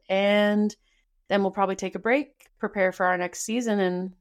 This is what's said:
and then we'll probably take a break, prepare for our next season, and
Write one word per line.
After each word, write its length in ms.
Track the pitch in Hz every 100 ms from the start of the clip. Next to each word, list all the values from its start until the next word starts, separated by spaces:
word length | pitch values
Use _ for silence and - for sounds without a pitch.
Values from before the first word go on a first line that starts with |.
| -
and 680 | 190 202 208 208 208 208 - _ _ _ _ -
then 120 | 202
we'll 80 | 190
probably 240 | 196 190 190
take 200 | 190 180
a 40 |
break, 480 | 220 262 269 _ _ _
prepare 340 | 208 202 185
for 140 | 185 180
our 120 | 180
next 260 | 175 180
season, 360 | - 233 233 208
and 340 | 185 180 185 -